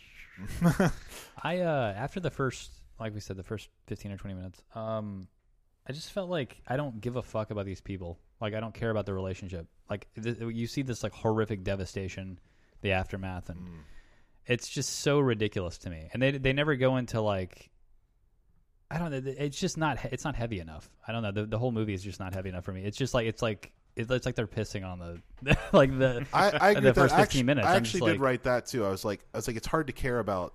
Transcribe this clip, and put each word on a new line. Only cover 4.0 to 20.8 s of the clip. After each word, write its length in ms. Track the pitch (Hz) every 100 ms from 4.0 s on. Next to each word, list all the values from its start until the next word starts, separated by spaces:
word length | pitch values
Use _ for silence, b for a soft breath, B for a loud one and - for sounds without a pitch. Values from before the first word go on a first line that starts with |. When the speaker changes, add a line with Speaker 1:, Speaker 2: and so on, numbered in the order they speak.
| 101
Speaker 2:
or 60 | 98
twenty 180 | 101 92
minutes, 260 | 92 - _ 113
um, 520 | 110 110 107 95 92 _ _ _ _ _ -
I 60 |
just 180 | 143 -
felt 180 | 208 180
like 320 | 175 120 - -
I 80 | 135
don't 220 | 147 113
give 160 | 120 123
a 60 |
fuck 300 | - 110 107
about 140 | 104 98
these 160 | 90
people. 380 | - 95 87 82 _ -
Like, 140 | 107
I 60 | 107
don't 140 | 110
care 160 | - 117
about 160 | 107 98
the 80 |
relationship. 540 | 95 95 92 92 87 82 _ -
Like, 180 | 104 - -
th-, 160 | 113 113
you 280 | 117 113 117
see 140 | 147
this, 220 | 131 113
like, 100 | 107
horrific 500 | - 113 110 107 101
devastation, 760 | 95 98 90 98 92 - 95 92 b b b b
the 100 | 101
aftermath, 560 | 92 95 98 95 90 -
and 100 | 85
Speaker 1:
Mm. 200 | 90 80 76 b b b b b -
Speaker 2:
it's 200 | 120 -
just 320 | 147 - -
so 200 | 151 143
ridiculous 580 | 131 110 107 104 87 -
to 100 | 92
me. 200 | 80 82
And 100 | 117
they, 100 | 135
they 220 | 139 135
never 220 | 139 151 131
go 220 | 131 131
into, 240 | 120 113
like, 480 | 107 98 92 - - _ _ - _ _ _ _ _ _ _ _ -
I 80 | 160
don't 140 | 170
know. 100 | 135
Th-, 160 | 135 131
it's 220 | 143 -
just 180 | 185 156
not 220 | 101 87
he-, 100 | 123
it's 120 | 127
not 120 | 156 123
heavy 240 | 117 98
enough. 300 | 82 76